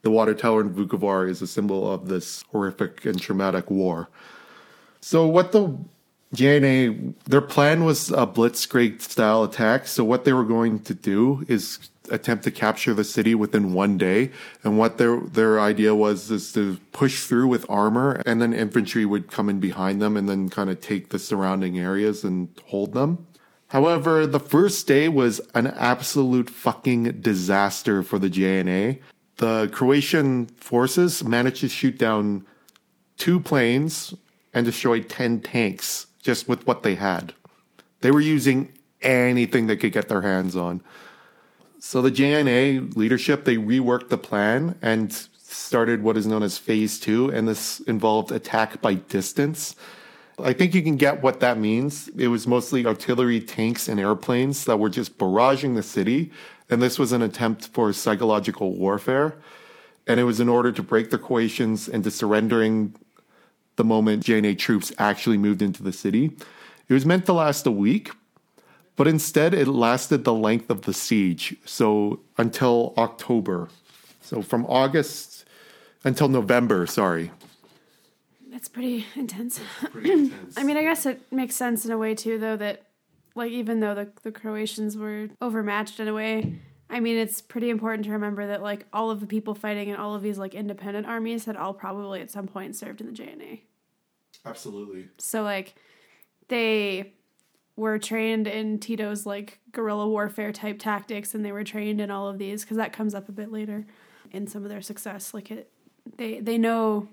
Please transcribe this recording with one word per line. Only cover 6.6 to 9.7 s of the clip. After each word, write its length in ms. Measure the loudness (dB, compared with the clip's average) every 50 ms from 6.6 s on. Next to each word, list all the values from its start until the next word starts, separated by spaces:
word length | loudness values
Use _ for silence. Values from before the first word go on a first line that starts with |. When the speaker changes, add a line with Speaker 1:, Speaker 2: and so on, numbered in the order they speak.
| 6
Speaker 1:
A, 640 | 6 6 4 4 2 0 -2 -6 -10 -10 -10 _ 4
their 120 | 4 4
plan 440 | 4 4 2 4 4 4 4 4 4
was 260 | 2 2 2 0 0
a 160 | 2 2 2 2
blitzkrieg 760 | 2 2 2 2 2 0 -6 0 2 4 4 4 2 -4
style 420 | -12 -6 0 2 4 4 4 4 2
attack. 440 | 0 0 0 2 2